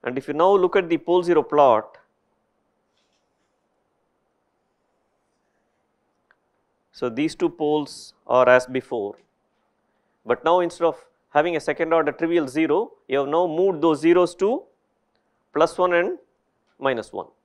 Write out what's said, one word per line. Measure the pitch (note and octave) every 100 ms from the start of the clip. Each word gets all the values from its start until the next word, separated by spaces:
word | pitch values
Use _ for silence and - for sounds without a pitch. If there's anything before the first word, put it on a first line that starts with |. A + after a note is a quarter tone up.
And | B2 B2+
if | C3+
you |
now | D3 F#3
look | G3+ F3+ G3
at | F3
the | E3
pole | - F3+
zero | F3 E3
plot, | D3+ D3 C#3 A2 - - _ _ _ _ _ _ _ _ _ _ _ _ _ _ _ _ _ _ _ _ _ _ _ _ _ _ _ _ _ _ _ _ _ _ _ _ _ _ _ _ _ _ _ _ _ _ _ _ _
so | - B2+
these | A#2 D#3 -
two | F3
poles | - D3+ D3+ C#3+ - - _ -
are | B2+ B2
as | B2+ B2+
before, | C3 - B2 G2+ - _ _ _ _ _ _ _ _ _ _ G#2+
but | A#2+
now | D#3+ F3
instead | F3 E3+ E3
of | - _ _ _
having | D3 E3 D#3+
a |
second | - D3 D#3+
order | E3 D3
trivial | - E3 E3+ C#3+
zero, | C3+ D#3+ D#3 A#3 _ _
you | C3+
have | C#3
now | D#3+ F3+
moved | D#3+ F#3+ D#3+
those | E3 D3
zeros | D#3+ F3 F3 -
to | G3 C#4 - _ _ _ _ _ _ _ _
plus | D3 D#3+ -
one | F3+
and | E3+ F#3 F#4 _ _ _ _ _ _
minus | C3+ B2 G#2
one. | G2 - _